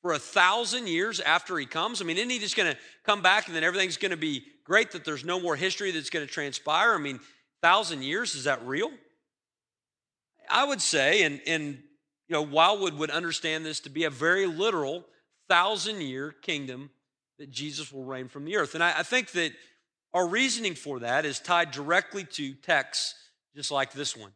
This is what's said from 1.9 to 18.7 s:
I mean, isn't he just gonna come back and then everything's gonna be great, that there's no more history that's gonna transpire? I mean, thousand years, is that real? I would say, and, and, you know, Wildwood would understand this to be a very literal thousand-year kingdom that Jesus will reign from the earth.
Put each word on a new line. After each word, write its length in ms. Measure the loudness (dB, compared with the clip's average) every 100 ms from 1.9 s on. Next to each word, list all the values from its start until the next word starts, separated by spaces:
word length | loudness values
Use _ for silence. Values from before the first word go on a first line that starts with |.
| -4
I 40 |
mean, 120 | -2 -2
isn't 120 | -2
he 100 | -2
just 160 | -2
gonna 200 | 0 0 -2 -10 -6
come 160 | -2 4
back 260 | 4 4 0
and 80 |
then 80 | 0
everything's 340 | 0 2 -2 -2
gonna 200 | -4 -2
be 260 | -4 -4 -8 _
great, 280 | 2 2 2
that 140 | -6
there's 200 | -6 -6
no 140 | -4 -2
more 160 | -2
history 360 | 0 -2 -2 -4
that's 180 | -4 -4
gonna 160 | -6
transpire? 680 | -6 -6 -6 -6 0 2 4
I 40 | 2
mean, 220 | -2 -8 -14 _ _ _
thousand 420 | 4 4 2 -6
years, 320 | -4 -4 -4
is 100 | -2
that 200 | -2 -2
real? 260 | -2 -4 -4 -6 _ _ _ _ _ _ _ _ _ _ _ _ _ _ 0
I 160 | 2
would 160 | 2 0
say, 420 | 0 2 4 4
and, 160 | 2 0
and, 300 | -2 -2 -2 -10 -16 _ _ _ _
you 60 |
know, 80 | -2
Wildwood 540 | 2 6 6 6 0
would 160 | -2 -2
understand 540 | -2 -2 -4 -2 -4
this 160 | -4 -8
to 80 | -8
be 160 | -2
a 40 | -2
very 380 | 2 2 4 2
literal 580 | 0 0 0 -2 -6 -10 _ _ _ _
thousand-year 840 | 4 4 0 -4 -4 -6 -6 -8 -10
kingdom 480 | -6 -6 -6 -12 -16 _ _ _ _ _
that 140 | -14
Jesus 400 | -10 -8 -10 -12
will 120 | -12
reign 240 | -10 -10 -10
from 180 | -10
the 120 | -4 -2
earth. 160 | -2